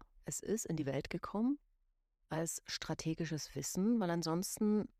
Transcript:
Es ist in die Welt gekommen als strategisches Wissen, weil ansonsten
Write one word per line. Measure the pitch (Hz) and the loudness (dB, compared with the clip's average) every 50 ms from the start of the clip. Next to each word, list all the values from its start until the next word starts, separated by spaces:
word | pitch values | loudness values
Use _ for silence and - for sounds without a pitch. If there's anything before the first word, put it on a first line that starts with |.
| - _ _ - - | -18 _ _ -14 -10
Es | - - - | -8 -8 -6
ist | - - 202 226 - | -2 -2 -2 -2 -2
in | - 165 | -2 -2
die | 156 139 | -2 0
Welt | 135 135 143 - - | 0 -2 -2 -4 -4
gekommen | - 180 - - - 208 233 262 285 - _ _ _ _ _ _ _ _ _ _ _ _ _ - | -6 -6 -6 -4 -2 0 2 2 0 0 _ _ _ _ _ _ _ _ _ _ _ _ _ -6
als | 151 160 165 160 - - _ | -2 -2 -2 -2 -4 -8 _
strategisches | - - - - - 156 - - 160 160 - 165 151 160 143 - - - | -8 -8 -6 -2 -4 -4 -2 0 -2 0 0 -2 -2 -2 -4 -6 -6 -6
Wissen, | 139 139 - - 185 190 226 240 226 | -6 -4 -2 0 2 4 4 4 4
weil | 190 170 | 4 2
ansonsten | 170 175 170 160 165 175 190 - - - 214 208 214 208 190 - _ _ | 2 2 2 2 0 0 0 -2 0 2 4 6 6 4 4 0 _ _